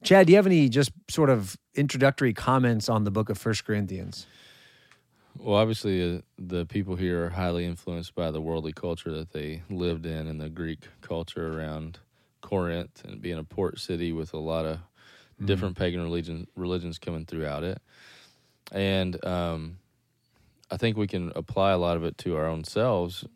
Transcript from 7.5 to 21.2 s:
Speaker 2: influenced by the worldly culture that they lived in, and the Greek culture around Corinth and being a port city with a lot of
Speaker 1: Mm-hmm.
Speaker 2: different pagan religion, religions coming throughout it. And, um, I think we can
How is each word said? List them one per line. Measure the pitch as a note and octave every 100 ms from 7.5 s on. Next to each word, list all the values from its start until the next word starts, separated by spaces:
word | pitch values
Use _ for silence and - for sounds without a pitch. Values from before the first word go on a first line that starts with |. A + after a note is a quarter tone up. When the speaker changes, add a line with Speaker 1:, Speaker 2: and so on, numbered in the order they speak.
| F2 F2
Speaker 2:
influenced | E2+ - E2+ E2+
by | - E2
the | D#2
worldly | D#2+ E2 D#2
culture | D#2+ F2 E2 E2+
that | D#2 E2
they | D2+ D2+ D#2+ E2+
lived | F#2 F2 E2 E2
in, | D#2+ D#2
and | D#2
the | D#2
Greek | D#2+ E2 D#2+ - -
culture | - E2 E2+ E2 D#2+ D#2+
around | D#2 D#2 D#2 - _ _ _ _
Corinth | - G2 F2 E2+ - - -
and | -
being | F2 D#2+
a |
port | D#2 - F#2 -
city | - E2+ E2+
with | D#2+ D#2+
a | D#2+
lot | D#2+ E2 D#2+
of | E2
Speaker 1:
Mm-hmm. | - _ - - _ - G2+
Speaker 2:
different | F#2+ G2 F2+
pagan | F2+ F2
religion, | E2 E2+ E2 E2 F2+ F#2
religions | F2+ F2+ F2 D#2+
coming | - D#2+ E2
throughout | E2 D2+ C#2+
it. | F2 F#2+ _ - - - - _ _ _ -
And, | G2 G2 F#2+ F#2 F2 F2+
um, | F2+ E2+ D#2+ E2 F2+ _ _ _ _ _ _ _ _ -
I | F#2
think | A2+ G#2+
we | G2+
can | F#2